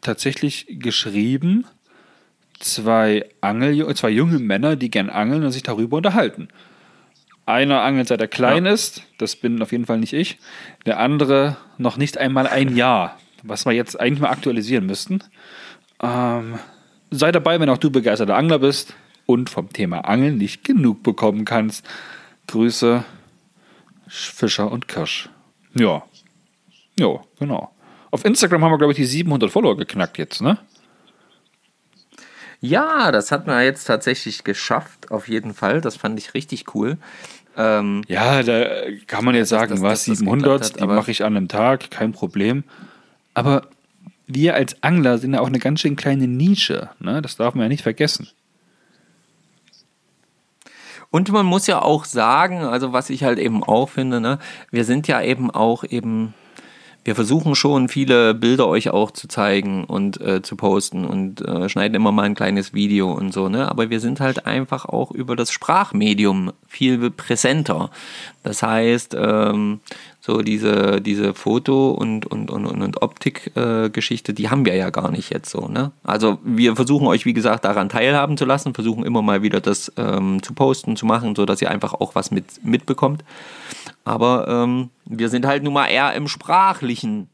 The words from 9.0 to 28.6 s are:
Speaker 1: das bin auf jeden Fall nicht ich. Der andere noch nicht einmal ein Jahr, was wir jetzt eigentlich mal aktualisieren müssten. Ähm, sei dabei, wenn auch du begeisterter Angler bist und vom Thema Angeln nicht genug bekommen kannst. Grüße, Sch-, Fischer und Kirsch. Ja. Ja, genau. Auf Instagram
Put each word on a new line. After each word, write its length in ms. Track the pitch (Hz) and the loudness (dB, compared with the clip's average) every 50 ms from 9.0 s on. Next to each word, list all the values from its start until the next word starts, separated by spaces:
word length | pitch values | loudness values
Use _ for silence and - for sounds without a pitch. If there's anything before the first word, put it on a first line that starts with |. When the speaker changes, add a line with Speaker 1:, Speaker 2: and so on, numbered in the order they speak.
| - _ _ _ | -20 _ _ _
Speaker 1:
das 180 | 220 214 - | -6 -6 -6
bin 240 | _ - 120 117 117 | _ -2 -2 0 0
auf 120 | 110 107 - | -2 -2 -2
jeden 120 | 120 120 | -4 -2
Fall 140 | - 117 113 | 0 0 -2
nicht 160 | 113 - - | 0 -2 -2
ich. 240 | 147 175 - - _ _ - - - - - - _ - | -2 -2 -2 -4 _ _ -20 -20 -20 -20 -20 -20 _ -2
Der 120 | 113 110 - | -2 0 2
andere 580 | 113 127 147 147 147 131 139 135 139 147 143 - - - _ | 2 2 2 2 4 4 4 4 4 2 -2 -6 -12 -20 _
noch 220 | - 123 123 - - | -2 -2 -2 0 0
nicht 180 | 139 147 - | -4 -2 -2
einmal 300 | - 135 131 135 135 131 | -2 -2 0 2 2 2
ein 280 | 131 - 135 135 131 123 | 2 2 2 2 2 2
Jahr, 420 | 120 120 127 123 104 90 85 - - _ _ _ _ - | 2 4 4 4 2 2 -2 -6 -14 _ _ _ _ -14
was 220 | 110 104 101 - | -12 -10 -4 -2
wir 60 | 131 113 | 0 0
jetzt 260 | 120 117 - - - | 0 -2 -4 -4 -2
eigentlich 220 | - 123 147 139 | 0 0 0 2
mal 100 | 143 - | 0 0
aktualisieren 560 | 131 - - 139 120 117 104 110 131 120 95 | 0 0 -2 -2 -2 -2 -2 0 0 0 0
müssten. 320 | 95 101 - - - 185 196 - - _ _ - - - - - - - _ _ _ _ _ | -2 -4 -6 -6 -4 -4 -6 -6 -8 _ _ -20 -20 -20 -20 -20 -20 -20 _ _ _ _ _
Ähm, 600 | - 123 120 123 123 123 117 120 113 113 117 113 - - - _ _ _ _ _ _ _ | -6 -4 -2 0 0 0 -2 -4 -4 -8 -10 -12 -12 -16 -20 _ _ _ _ _ _ _
sei 220 | - 139 147 160 170 | 0 2 4 4 4
dabei, 260 | 175 139 165 165 170 | 4 2 2 2 4
wenn 100 | 160 143 | 4 2
auch 80 | 131 - | 2 2
du 120 | - 156 | 2 2
begeisterter 460 | 135 135 110 117 104 107 113 98 101 | 2 4 2 4 2 2 2 2 2
Angler 240 | 107 147 165 160 147 | 2 4 4 4 4
bist 340 | 131 139 139 - - - - - _ _ _ _ _ | 4 2 2 2 -6 -10 -16 -20 _ _ _ _ _
und 240 | - 123 120 127 - | 2 2 2 2 -2
vom 220 | - - 90 98 - | -6 -8 -8 -8 -6
Thema 320 | - 101 90 85 82 - | -4 -4 -4 -4 -4 -2
Angeln 340 | - 104 123 135 147 151 113 | 0 2 2 2 2 2 0
nicht 240 | 104 101 - - _ | -2 -2 -4 -10 _
genug 400 | - 269 220 147 120 107 - - | 2 2 4 4 4 2 2 0
bekommen 420 | - 107 - - 107 101 107 110 | -2 -2 2 2 2 2 0 -4
kannst. 400 | - 117 113 110 110 104 - _ - - - - - - - - - _ _ _ | 0 0 0 0 -2 -4 -8 _ -16 -18 -18 -18 -18 -20 -20 -20 -20 _ _ _
Grüße, 560 | - - 113 113 120 113 - - 120 120 123 120 - - - _ _ _ _ _ _ _ _ _ _ _ _ _ _ _ _ _ - | -6 0 2 2 2 2 2 2 2 2 2 0 -6 -16 -20 _ _ _ _ _ _ _ _ _ _ _ _ _ _ _ _ _ -18
Sch-, 240 | - - - - - | -14 -12 -12 -12 -6
Fischer 380 | - - 107 - - 104 104 | -4 -2 -2 0 -2 -4 -4
und 160 | 120 120 - | -4 -8 -10
Kirsch. 420 | _ - - 80 - - - - - _ _ _ _ _ _ _ _ _ | _ -8 -6 -6 -6 -6 -10 -10 -14 _ _ _ _ _ _ _ _ _
Ja. 300 | 127 117 101 82 73 - _ _ - _ _ _ _ _ _ _ _ _ _ _ _ _ _ _ | 2 2 2 2 0 -6 _ _ -20 _ _ _ _ _ _ _ _ _ _ _ _ _ _ _
Ja, 200 | - 160 101 76 - - _ _ _ | 0 2 2 2 -2 -8 _ _ _
genau. 320 | 143 143 127 82 78 - _ _ _ - - - - _ - | -6 -6 -6 -6 -8 -10 _ _ _ -20 -20 -20 -12 _ -8
Auf 120 | - - | -2 0
Instagram 380 | 214 226 - - 185 180 165 | 0 2 2 2 2 2 4